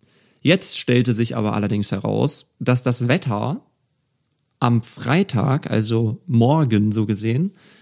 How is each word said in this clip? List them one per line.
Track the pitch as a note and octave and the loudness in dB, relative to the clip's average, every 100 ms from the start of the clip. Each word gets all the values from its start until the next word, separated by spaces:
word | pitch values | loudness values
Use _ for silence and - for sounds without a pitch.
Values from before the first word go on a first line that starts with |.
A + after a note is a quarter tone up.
| _ _ _ _ | _ _ _ _
Jetzt | C3 F#3 - - | 0 2 2 -2
stellte | - B2 B2 | 2 2 2
sich | A2 A#2 A#2+ | 0 0 -2
aber | G#2+ | -2
allerdings | G#2 G2+ G2+ G2+ | -2 -2 -2 -2
heraus, | G2 G#2+ G#2+ C3 - - _ | -4 -2 0 0 -2 -10 _
dass | B2 B2 | 0 2
das | - A#2+ A#2+ | 2 0 0
Wetter | C#3 - G#2 A2+ G#3 - _ _ _ _ _ _ _ _ _ | 0 -2 -4 -4 -6 -10 _ _ _ _ _ _ _ _ _
am | B2 A#2+ | 0 0
Freitag, | A2+ - - D#3 G3 A#2 - C#3 - | -2 -8 -2 0 0 -2 0 -2 -2
also | A2+ G#2+ A2+ A2+ - - | -2 0 0 0 -4 0
morgen | A#2 A#2 D#3 C#3+ G#2+ G#2+ | 2 4 4 2 2 2
so | G#2+ G#2+ | 0 -2
gesehen, | G2+ A2 B2 F#3+ - - - | -2 -2 -2 -2 -6 -20 -20